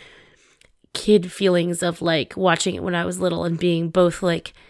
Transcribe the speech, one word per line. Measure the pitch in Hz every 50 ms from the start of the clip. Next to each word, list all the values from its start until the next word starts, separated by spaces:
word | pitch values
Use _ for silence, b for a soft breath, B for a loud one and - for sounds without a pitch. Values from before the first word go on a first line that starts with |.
| B B B B B B B B B B B B B B _ _ _ _ -
kid | - - 208 214 202 175 180
feelings | - - 196 185 180 175 170 175 170 170 180
of, | 175 170 -
like, | 165 170 160 151 127 - -
watching | - 185 180 170 - - 185 180
it | 87 -
when | 180 175
I | 170 175
was | 180 180 185
little | 185 180 170 170 170
and | 170 170 165
being | 180 180 170 165 170 165
both, | - 185 180 175 170 - 190
like, | 175 170 165 - - - b b